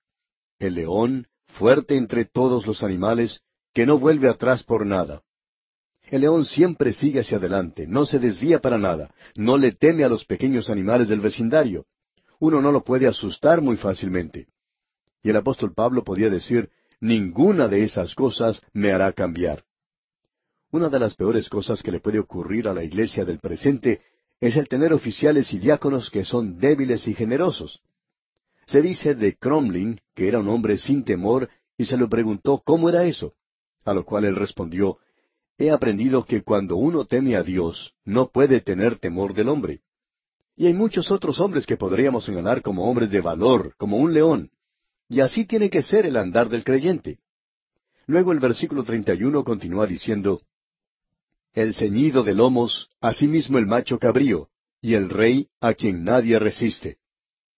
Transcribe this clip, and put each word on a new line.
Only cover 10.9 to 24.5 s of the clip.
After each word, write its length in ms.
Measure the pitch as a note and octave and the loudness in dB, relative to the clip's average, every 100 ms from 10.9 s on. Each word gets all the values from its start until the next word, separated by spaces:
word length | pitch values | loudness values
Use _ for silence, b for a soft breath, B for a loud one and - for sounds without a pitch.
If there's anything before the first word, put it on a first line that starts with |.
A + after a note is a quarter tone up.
| B2 A2 | 2 2
del 140 | G#2+ | 0
vecindario. 640 | G#2 - A2+ D#3 C3 E2+ - _ _ _ _ _ | -2 -2 0 2 2 -4 -10 _ _ _ _ _
Uno 220 | D#3 D3+ | 2 4
no 120 | C#3+ | 4
lo 100 | C#3 | 2
puede 240 | - B2+ B2+ | 2 2 2
asustar 540 | - G2+ - D3 E3+ | 0 -6 0 2 4
muy 160 | C#3 A2 | 2 0
fácilmente. 720 | G2+ F#2+ F#2+ F2+ D#2+ - - _ _ _ _ _ _ _ | -2 -4 -4 -4 -6 -12 -16 _ _ _ _ _ _ _
Y 60 | G#2+ | 0
el 80 | G#2+ | 0
apóstol 360 | G#2 C3 G2+ | 0 -2 -4
Pablo 300 | F2 A#2+ B2 | -2 0 0
podía 260 | G#2 F#2+ G#2+ | -2 0 0
decir, 400 | F2+ - A#2+ - _ _ _ | 0 -2 -2 -4 _ _ _
"Ninguna 720 | A2+ A2+ F#2+ F2 F3+ F#3 A2+ | 0 0 0 2 2 4 2
de 140 | G2 | 2
esas 320 | A2 G2+ F2 - | 0 -2 -6 -2
cosas 460 | C3 - A2+ G#2+ _ | -4 0 -2 -2 _
me 180 | G#2 G2+ | -2 0
hará 220 | F#2+ F#2+ | 2 0
cambiar." 500 | - F#2 E2 F2 D2+ _ _ _ _ _ _ _ _ _ _ _ | 0 -6 -2 -4 -6 _ _ _ _ _ _ _ _ _ _ _
Una 180 | D#3+ E3 | -2 0
de 100 | C3+ | 0
las 160 | A2 - | 0 0
peores 320 | F#2+ A#2 - | 0 0 -2
cosas 340 | G2+ F#2+ G#2 | -6 -4 -6
que 100 | - | -4
le 100 | F2 | -4
puede 180 | G#2+ G#2+ | -2 -2
ocurrir 480 | - F#2 E2+ A2 G#2+ | -4 -8 -6 -4 -2
a 60 | |
la 100 | F2 | -4
iglesia 400 | E2 F#2 A2+ - | -4 -2 -2 -2
del 160 | F2 E2 | -4 -6
presente 640 | - E2+ C#3 C#3 B2+ G#2+ _ _ _ _ | -8 -2 -2 0 0 -2 _ _ _ _
es 160 | A#2+ | 0